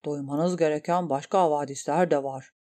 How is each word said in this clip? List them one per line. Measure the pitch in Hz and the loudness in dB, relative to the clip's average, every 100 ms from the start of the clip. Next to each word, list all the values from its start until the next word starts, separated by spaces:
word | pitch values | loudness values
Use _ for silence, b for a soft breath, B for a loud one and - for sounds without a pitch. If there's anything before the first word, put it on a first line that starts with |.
| 151 | -6
"Duymanız | 147 139 143 175 175 | -6 -4 -2 0 2
gereken | 160 151 160 180 170 | 0 0 0 0 0
başka | 139 - 190 | -4 0 2
havadisler | 170 147 139 139 - 151 175 | 4 2 -2 -8 -2 0 2
de | 151 | 2
var. | 135 135 - _ _ | 0 -10 -14 _ _